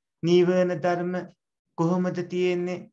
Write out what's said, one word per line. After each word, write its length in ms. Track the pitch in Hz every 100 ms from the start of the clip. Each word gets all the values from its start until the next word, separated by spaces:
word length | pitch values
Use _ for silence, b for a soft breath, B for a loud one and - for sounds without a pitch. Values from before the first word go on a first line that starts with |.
| _ _
නීවරණ 520 | 165 180 180 185 180 165
ධර්ම 340 | 175 175 175 180 180 _ _ _ _ -
කොහොමද 400 | 165 185 185 180 175
තියෙන්නේ 520 | 180 180 175 180 180 -